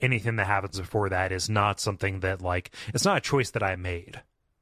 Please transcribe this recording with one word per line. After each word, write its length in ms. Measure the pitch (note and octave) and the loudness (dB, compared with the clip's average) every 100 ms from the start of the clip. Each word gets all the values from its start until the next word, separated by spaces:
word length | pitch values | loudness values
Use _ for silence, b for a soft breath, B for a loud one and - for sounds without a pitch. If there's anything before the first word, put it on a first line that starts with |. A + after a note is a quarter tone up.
anything 340 | B2+ B2 A#2 A2+ | 0 2 0 0
that 100 | G2 | 2
happens 300 | G2+ G2 G2 | 2 0 -6
before 280 | F2+ G#2+ G2 | -2 0 2
that 220 | F#2 F#2 | 2 0
is 160 | F#2 F2 | 0 0
not 300 | G#2+ G#2 G2 | 2 2 0
something 400 | - G2 G2 F#2+ | -4 -2 -2 0
that, 200 | F#2+ F#2+ | -2 -2
like, 300 | F2+ F2+ - B B | -2 -2 -4 B B
it's 120 | A2+ G3 | 0 2
not 120 | F3 | 2
a 40 | |
choice 300 | - C#3 A2+ | 2 0 0
that 120 | - | 0
I 120 | G2 F2+ | -2 -2
made, 440 | F#2 F2 - - - _ _ _ | -4 -6 -8 -18 -20 _ _ _